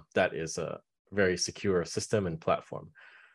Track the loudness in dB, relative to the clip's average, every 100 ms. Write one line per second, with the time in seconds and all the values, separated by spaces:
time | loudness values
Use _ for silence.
0 | -2 2 2 0 -4 -4 -6 -8 _ _
1 | -6 2 2 2 -2 -2 2 2 0 -4
2 | 0 0 0 -2 0 0 -2 -12 -12 -20
3 | -20 -20 -20